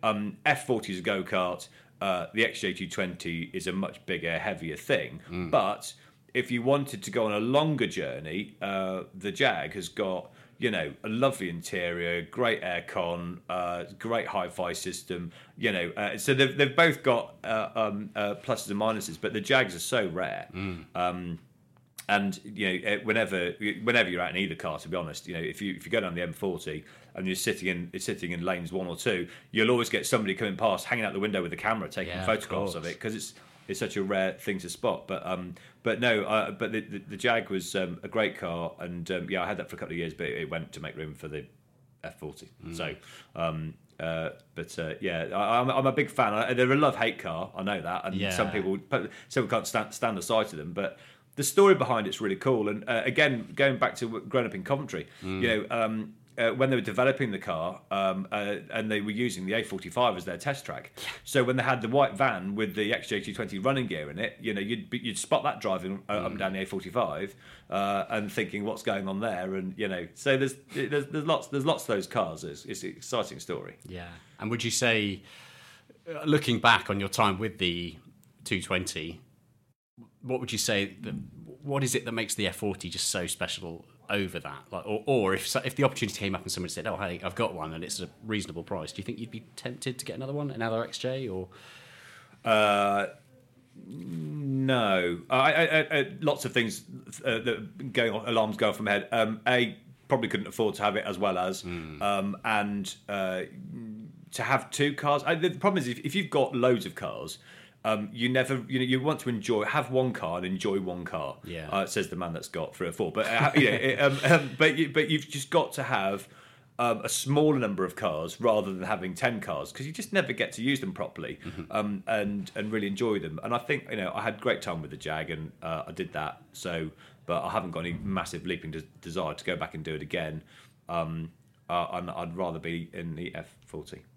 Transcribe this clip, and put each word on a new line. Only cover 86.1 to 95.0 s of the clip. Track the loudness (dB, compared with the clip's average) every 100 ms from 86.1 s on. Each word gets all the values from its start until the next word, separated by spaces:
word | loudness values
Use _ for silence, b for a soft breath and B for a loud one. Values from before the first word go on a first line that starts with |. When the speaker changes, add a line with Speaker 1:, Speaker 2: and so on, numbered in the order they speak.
| -2
Speaker 2:
came | -2
up | -4
and | -4
someone | -6 -4
said, | -4 -4
"Oh, | -4
hey, | -4 -4
I've | -6 -2
got | -2
one | -2 -8
and | -6
it's | -6 -6
a | -8 -10 -4
reasonable | -4 -2 -8
price," | -6 -6 -6
do | -8
you |
think | -8 -8
you'd | -8
be | -12 -14
tempted | -10 -10 -6 -6 -6
to |
get | -8 -8
another | -6
one, | -4 -4
another | -2 -2 0
X | -2 -4
J, | -4 -4 -4
or? | -6 -8 B B B B B B B B B
Speaker 1:
Uh, | 4 6 8 6 6 4 0 -6 _ -20 _ _ _ -20 -14
no. | -12 -8 -6 -6 -4 0 2 4 6 6 6